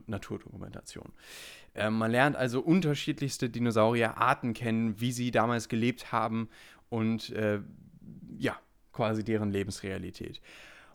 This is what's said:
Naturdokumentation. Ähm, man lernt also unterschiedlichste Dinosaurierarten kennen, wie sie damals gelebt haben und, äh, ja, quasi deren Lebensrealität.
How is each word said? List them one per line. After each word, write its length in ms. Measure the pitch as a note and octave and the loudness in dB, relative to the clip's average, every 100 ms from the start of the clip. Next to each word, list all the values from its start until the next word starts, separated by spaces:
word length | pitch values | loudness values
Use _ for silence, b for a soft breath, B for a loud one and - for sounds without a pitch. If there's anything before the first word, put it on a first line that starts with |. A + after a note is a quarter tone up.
| - | -6
Naturdokumentation. 1040 | G2 - G2+ - F#2 F#2+ - - - - - B B B B B - | -8 -6 -10 -10 -14 -12 -14 -14 -14 -16 -18 B B B B B -2
Ähm, 220 | G#2+ A2 | 0 2
man 140 | A2+ | 4
lernt 240 | A#2+ C#3+ - | 4 4 2
also 260 | B2+ B2 | 0 0
unterschiedlichste 880 | D#3+ F#3 D#3 C#3+ - D3 C#3 - B2+ | 4 4 4 0 -2 -2 -2 -2 -2
Dinosaurierarten 1040 | A#2+ A#2+ A2 A2 A#2+ A2+ - A#2+ C3+ B2 | 0 2 6 6 6 2 4 4 4 0
kennen, 460 | A2 A#2 A2+ A2+ G#2 | -2 0 0 0 0
wie 120 | A#2+ | -2
sie 200 | A#2+ B2 | 0 2
damals 360 | A#2 A#2 A#2+ - | 4 4 2 0
gelebt 420 | A#2 A#2+ A#2 - | 0 0 0 -2
haben 380 | A#2 A2+ A2+ A2 B B B - | -2 0 -2 -6 B B B -6
und, 400 | A2+ A2 A2+ - | 0 0 0 -4
äh, 280 | G#2+ G#2+ G#2 G#2 - - - - - - - | -2 0 0 -4 -16 -20 -20 -18 -16 -14 -4
ja, 180 | A#2+ - - _ _ | -4 -4 -14 _ _
quasi 300 | - A2 A2 | -2 0 0
deren 280 | G#2+ G#2+ G#2 | 0 0 0
Lebensrealität. 920 | G2 G2+ - G2 F#2+ F2+ - - - B B B B B | 0 -2 -4 -6 -6 -8 -10 -12 -12 B B B B B